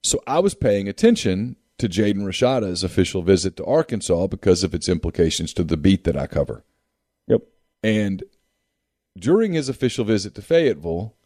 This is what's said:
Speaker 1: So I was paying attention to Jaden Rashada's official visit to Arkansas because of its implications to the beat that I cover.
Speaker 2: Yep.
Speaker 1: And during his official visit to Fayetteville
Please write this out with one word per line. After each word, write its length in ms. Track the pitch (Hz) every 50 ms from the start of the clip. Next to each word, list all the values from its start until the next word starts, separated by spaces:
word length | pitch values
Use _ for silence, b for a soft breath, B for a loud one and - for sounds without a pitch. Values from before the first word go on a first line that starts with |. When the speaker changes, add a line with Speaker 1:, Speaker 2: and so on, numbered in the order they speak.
| -
Speaker 1:
So 180 | - - 139 - -
I 120 | 135 156
was 140 | 190 202 -
paying 360 | - - 117 101 101 98 101
attention 640 | 98 - - 226 240 214 - 101 92 92 107 123 123 _ _ _ _ _
to 100 | - 107
Jaden 360 | 85 92 107 104 101 98 101
Rashada's 600 | 95 92 - 127 123 135 127 107 95 90 87 92
official 380 | 92 - - 92 - - 95
visit 340 | 85 87 98 90 85 95 -
to 100 | - 78
Arkansas 640 | 80 127 156 165 - 123 104 - - 90 85 92 98
because 360 | - 95 - 98 90 87 95
of 120 | 90 -
its 140 | 85 - -
implications 640 | 90 82 - 82 - - 85 80 - - - 78 -
to 100 | - 87
the 140 | 80 80 76
beat 260 | 73 95 98 92 _
that 140 | 87 82 67
I 100 | 67 -
cover. 380 | - - 71 - 57 53 _ _ _ _ _ _ _ _ _ _ _ _ _ -
Speaker 2:
Yep. 160 | - 117 - _ _ _ _ _ _ _ -
Speaker 1:
And 400 | 110 110 107 104 101 95 92 95 - _ _ _ _ _ _ _ _ _ _ _ _ _ _ _ _ _ 95
during 360 | 85 120 170 220 226 214 175
his 160 | 160 143 131
official 340 | 131 - - 123 - - 120
visit 320 | 104 110 101 92 104 _
to 60 | -
Fayetteville 760 | 101 - 165 165 165 135 101 73 76 85 82 85 80 107 _ _ _